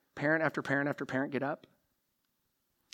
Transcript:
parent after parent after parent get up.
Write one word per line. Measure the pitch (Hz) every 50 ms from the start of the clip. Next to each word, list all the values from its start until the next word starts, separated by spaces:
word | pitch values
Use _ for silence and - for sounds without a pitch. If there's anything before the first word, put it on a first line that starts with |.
| _ _ _
parent | - 151 147 160 160 160
after | 143 - 156
parent | - - 139 139 143 147
after | 135 - 143
parent | - - 127 139 - 120
get | 123 135
up. | 139 160 - - - _ _ _ _ _ _ _ _ _ _ _ _ _ _ _ _ _ _ _ _ _ _ _ _